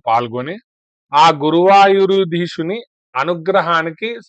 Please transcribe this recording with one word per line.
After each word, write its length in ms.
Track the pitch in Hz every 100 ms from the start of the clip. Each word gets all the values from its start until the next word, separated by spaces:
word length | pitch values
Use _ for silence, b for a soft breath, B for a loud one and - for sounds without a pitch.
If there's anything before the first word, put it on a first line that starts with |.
| 120
పాల్గొని 500 | 117 120 123 131 208 _ _ _ _ _
ఆ 160 | 143 165
గురువాయూరుధీశుని 1500 | 151 151 165 185 196 196 196 190 196 185 170 175 - 165 226 - _ _ 127
అనుగ్రహానికి, 1000 | 151 175 160 190 165 170 165 160 226 226